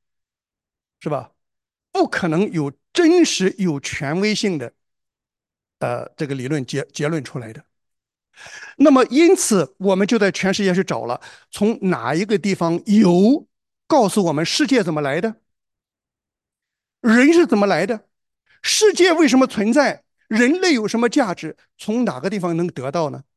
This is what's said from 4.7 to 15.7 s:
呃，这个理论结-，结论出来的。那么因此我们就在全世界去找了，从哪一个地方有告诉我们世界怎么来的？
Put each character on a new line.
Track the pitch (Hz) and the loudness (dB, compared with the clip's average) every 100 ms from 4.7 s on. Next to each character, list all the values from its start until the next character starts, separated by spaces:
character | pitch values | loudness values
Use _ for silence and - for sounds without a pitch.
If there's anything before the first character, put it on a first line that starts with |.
| - _ _ _ _ _ _ _ _ _ _ | -16 _ _ _ _ _ _ _ _ _ _
呃， | 127 120 - - | -8 -6 -10 -10
这 | 143 | -8
个 | |
理 | 139 127 | -8 -6
论 | 151 123 | -6 -6
结-， | 139 - | -8 -8
结 | - 147 | -6 -6
论 | 165 | -6
出 | 123 131 | -8 -12
来 | 110 | -14
的。 | 113 - _ _ _ _ _ _ _ - - - - | -18 -20 _ _ _ _ _ _ _ -20 -20 -12 2
那 | 294 | 4
么 | 262 233 | 4 4
因 | 254 339 370 | 4 4 4
此 | - 196 143 - | 2 0 0 -4
我 | 196 190 | -2 0
们 | 208 | 0
就 | 233 | 2
在 | 196 | 0
全 | - 190 | 0 -2
世 | 196 | -2
界 | 196 | 0
去 | 180 | 0
找 | - 120 120 | -2 -6 -6
了， | 123 - - _ | -10 -12 -20 _
从 | - 202 - 190 | -2 -2 0 -2
哪 | 139 117 160 | -2 -2 -4
一 | 202 | -2
个 | 202 | -2
地 | 196 180 | -2 -2
方 | 170 170 - | -2 -2 2
有 | 208 190 175 208 302 - _ _ _ - | 4 4 4 4 2 -4 _ _ _ -2
告 | 302 196 | 2 2
诉 | 214 170 | 0 0
我 | |
们 | 147 165 | -2 -2
世 | - 285 | -2 0
界 | 262 | 0
怎 | 175 | 0
么 | 151 | -4
来 | 139 160 | -4 -4
的？ | 220 - _ _ _ | -6 -8 _ _ _